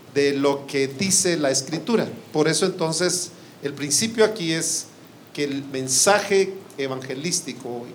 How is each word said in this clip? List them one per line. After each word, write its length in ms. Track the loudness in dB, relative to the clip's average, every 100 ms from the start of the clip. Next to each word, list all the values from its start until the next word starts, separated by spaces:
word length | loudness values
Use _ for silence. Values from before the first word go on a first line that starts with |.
| -4
de 200 | 2 2
lo 340 | 4 2 2 -2
que 200 | -2 -2
dice 480 | 0 0 2 2 2
la 140 | 2
Escritura. 580 | 0 -2 -4 0 0 0 -6 -4
Por 160 | 2 2
eso, 200 | 4 0
entonces, 640 | 0 -2 0 0 0 -4 -12 -20 -10
el 100 | -8
principio 500 | -6 -2 0 0 4
aquí 300 | 4 4 -2
es 320 | -2 -2 -4 -6 -16 -20 -20 -12
que 120 | -4 -4
el 180 | -4 -6
mensaje 880 | -6 -2 2 4 4 4 2 2 -4 -12 -8
evangelístico 1080 | -6 -6 -6 -6 -4 -4 -4 -10 -8 -10
y 40 | -10